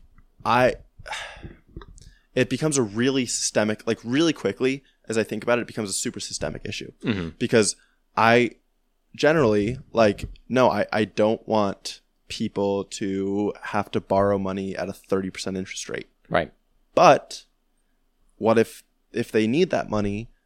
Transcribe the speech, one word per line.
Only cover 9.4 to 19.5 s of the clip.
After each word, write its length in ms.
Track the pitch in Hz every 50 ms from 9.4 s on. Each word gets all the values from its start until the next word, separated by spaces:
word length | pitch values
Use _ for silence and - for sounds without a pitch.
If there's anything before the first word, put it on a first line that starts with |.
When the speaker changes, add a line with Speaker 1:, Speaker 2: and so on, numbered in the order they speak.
| 139 110 107 104 101 110 127 127 - - -
Speaker 1:
like, 320 | 113 113 104 98 - - - - - _ -
no, 220 | 117 127 127 113
I, 160 | - 104 - - -
I 120 | 110 110
don't 420 | 95 - - 107 107 113 - -
want 540 | - 107 107 104 98 - - - - - - _ _ _ _ _ -
people 540 | - - 113 101 - 98 101 101 98 98 92
to 720 | - - - 110 98 95 95 98 98 98 101 104 98 - - -
have 260 | - - 104 98 - -
to 80 | 107
borrow 360 | - - 98 98 101 101 101
money 400 | 98 98 95 95 98 95 95 92
at 120 | - 92 95
a 40 | 95
thirty 380 | - - - 98 95 95 -
percent 260 | - - - 196 -
interest 320 | 92 95 - - - - -
rate. 200 | - - - - _ _ _ -
Speaker 2:
Right. 240 | - 87 80 - - _ _ _ _ _ _ _ _
Speaker 1:
But 500 | - 170 170 135 - - - - - - _ _ _ _ _ _ _ _ _ _ _ _ _ _ _ _ _ _
what 220 | - - 110 113 113
if, 240 | 110 - - - - _ _ _ _ _ -
if 180 | - 117 -
they 160 | - 110 110
need 240 | 110